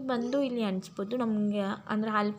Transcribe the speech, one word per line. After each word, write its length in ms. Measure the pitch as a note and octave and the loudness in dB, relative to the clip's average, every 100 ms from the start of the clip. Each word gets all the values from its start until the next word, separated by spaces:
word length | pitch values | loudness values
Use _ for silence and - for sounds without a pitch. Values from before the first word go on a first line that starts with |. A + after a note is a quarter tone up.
| C4 | -2
ಬಂದು 260 | A#3+ A#3+ C#4 C4+ | 0 2 2 2
ಇಲ್ಲಿ 160 | A#3+ G#3+ | 0 0
ಹಂಚ್ಬೋದು 480 | F#3+ - - G3+ B3+ | -2 -4 -6 -4 0
ನಮಗೆ. 460 | A3+ G#3+ G#3 G#3 G3 A3 - | 0 2 2 2 0 -2 -2
ಅಂದರೆ 180 | G#3+ A3 | 0 2
ಅಲ್ಲಿ 240 | G#3+ G#3 | 2 2